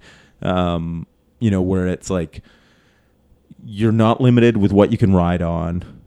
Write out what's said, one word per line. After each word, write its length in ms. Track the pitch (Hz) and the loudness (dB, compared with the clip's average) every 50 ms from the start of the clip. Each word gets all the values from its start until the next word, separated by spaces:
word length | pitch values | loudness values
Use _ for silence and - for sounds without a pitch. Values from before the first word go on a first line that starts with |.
| - - - - _ _ _ _ | -20 -20 -20 -20 _ _ _ _
Um, 640 | - - 92 90 90 87 85 85 82 85 85 82 - - _ _ _ _ _ _ | -6 -4 -2 -2 -2 -2 -4 -4 -6 -8 -8 -10 -12 -14 _ _ _ _ _ _
you 120 | 120 110 | -2 -2
know, 120 | 98 92 | 0 0
where 240 | 92 92 95 95 92 | 0 -2 -2 -2 -2
it's 240 | 90 90 - - - | -4 -4 -6 -6 -6
like, 320 | 98 90 82 78 - - - _ _ _ _ _ _ _ _ _ _ _ _ _ _ _ _ _ _ _ _ - - - - | -6 -6 -6 -8 -12 -18 -20 _ _ _ _ _ _ _ _ _ _ _ _ _ _ _ _ _ _ _ _ -20 -20 -20 -20
you're 280 | 120 107 98 110 113 | -14 -6 -2 0 0
not 280 | 107 113 110 110 117 - | 2 2 2 2 2 2
limited 360 | 131 123 123 120 117 120 113 | 2 4 4 6 4 4 4
with 160 | 107 98 98 | 2 0 2
what 180 | 101 98 104 - | 4 4 4 4
you 60 | 117 110 | 2 0
can 140 | 120 95 95 | 2 2 2
ride 280 | 92 87 87 87 87 | 2 2 0 -2 -2
on. 580 | 85 82 85 85 82 85 85 90 - - - - - | -4 -4 -4 -4 -6 -6 -6 -8 -10 -12 -18 -18 -8